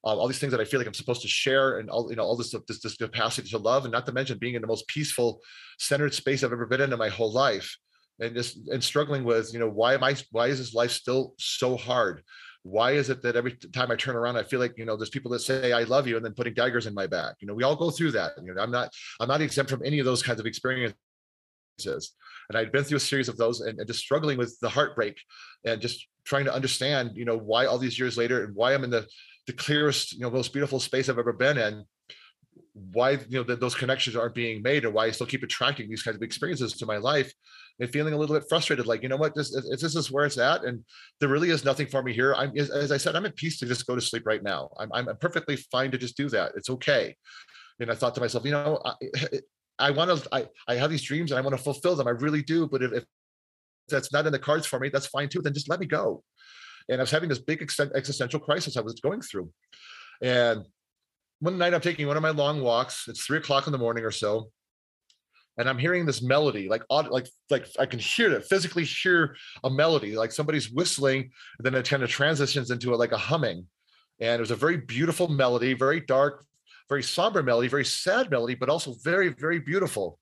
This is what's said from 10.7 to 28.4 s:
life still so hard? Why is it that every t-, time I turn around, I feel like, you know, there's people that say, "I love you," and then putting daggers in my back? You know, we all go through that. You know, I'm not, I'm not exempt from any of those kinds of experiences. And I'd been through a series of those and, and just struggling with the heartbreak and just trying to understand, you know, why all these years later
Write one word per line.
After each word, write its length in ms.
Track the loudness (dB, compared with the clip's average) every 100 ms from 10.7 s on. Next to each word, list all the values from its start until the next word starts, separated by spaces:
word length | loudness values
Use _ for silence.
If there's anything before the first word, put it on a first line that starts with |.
life 180 | 0 0
still 420 | 0 0 0 0 -6
so 380 | -6 -2 0 0
hard? 460 | 0 2 2 0 _ -20 -20 -20
Why 300 | -4 2 4
is 180 | 4 0
it 120 | -2
that 140 | 0 0
every 160 | 0
t-, 160 | -6 -10
time 240 | -2 0
I 40 | 0
turn 200 | 0 -2
around, 200 | 0 -2
I 60 |
feel 160 | -2 0
like, 140 | 0 -2
you 80 |
know, 120 | -4 -4
there's 140 | -4
people 200 | -6 -4
that 60 | -4
say, 340 | 0 0 2
"I 120 | 2
love 240 | 4 2 4
you," 80 | -2
and 80 |
then 80 | -4
putting 200 | -4 -4
daggers 340 | 0 0 0 -2
in 80 |
my 120 | -4 -2
back? 300 | -2 -4 -8
You 80 | -10
know, 80 |
we 80 | 0
all 140 | 0 2
go 140 | 0
through 180 | 0 0
that. 200 | 2 -2 -6
You 120 | -10
know, 60 | -4
I'm 120 | -2
not, 200 | 0 -2 -8 -18 -6
I'm 80 | 0
not 120 | 2
exempt 300 | 2 0 -2
from 140 | -2
any 160 | 0 2
of 40 |
those 160 | 2 2
kinds 200 | 0 -2
of 60 | -4
experiences. 500 | -6 -4 -2 -4 -6 _ _ _ _ _ _ _ _ -6
And 680 | -6 -8 _ -20 -20 -6 -4
I'd 160 | 0
been 100 | -2
through 140 | 0 0
a 40 |
series 280 | 0 0 -2
of 80 | 0
those 240 | 0 0
and, 180 | -4 -6
and 80 | -6
just 140 | -8
struggling 360 | 0 0 2 0
with 220 | -2 -2
the 100 | -2
heartbreak 480 | 2 0 2 -2 -4 -20 -20 -20 -8
and 160 | -4 -2
just 280 | -4 -8 -14 _
trying 200 | -2 0 0
to 60 |
understand, 600 | 0 -2 0 0 0 -2
you 100 | -4
know, 140 | -2 -2
why 280 | 2 2 4
all 120 | 2
these 220 | 0 0
years 160 | -2 0
later 260 | 0 0